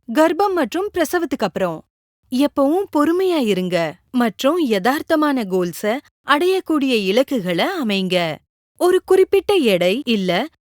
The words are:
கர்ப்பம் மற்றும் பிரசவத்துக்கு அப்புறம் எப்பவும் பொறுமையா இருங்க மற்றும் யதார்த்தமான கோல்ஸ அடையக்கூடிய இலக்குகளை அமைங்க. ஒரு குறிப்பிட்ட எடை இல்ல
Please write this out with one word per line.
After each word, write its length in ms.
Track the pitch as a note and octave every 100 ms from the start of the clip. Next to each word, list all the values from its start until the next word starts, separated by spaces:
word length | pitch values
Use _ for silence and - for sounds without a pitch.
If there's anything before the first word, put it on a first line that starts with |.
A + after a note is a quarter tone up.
| -
கர்ப்பம் 400 | A3+ D#4+ F4 G4+
மற்றும் 360 | F4+ B3 D#4+ G#4
பிரசவத்துக்கு 500 | F4+ D#4 F4+ E4 C#4+
அப்புறம் 400 | G3 - F#3 D#3+ - _ _ _ _
எப்பவும் 520 | B3 C#4+ - C#4 F4 G4+ D4+
பொறுமையா 400 | D4 F4 F#4+ E4
இருங்க 580 | A3+ F#3 F#3 E3+ D#3+ - _
மற்றும் 580 | B3+ A#3 - C4+ F4+ C#4+
யதார்த்தமான 760 | G3+ G3 D4 - D#4+ D4+ C4+
கோல்ஸ 540 | G3+ F#3 F3+ E3 G#3 B3+ - _ -
அடையக்கூடிய 760 | C#4+ F4+ F#4+ - D#4 C4+ A#3 F#3+
இலக்குகளை 600 | G#3+ C#4 C4 F3+ F3 C4+ F#4+ A#3
அமைங்க. 500 | G3 F#3 F3+ E3+ D3+ _ _ _ _
ஒரு 240 | F4+ F#4 -
குறிப்பிட்ட 480 | F#4+ F#4+ G4 E4
எடை 480 | G4+ A#3+ F3+ F3 A3+ C4+
இல்ல 420 | A3 F#3 F3 D4 _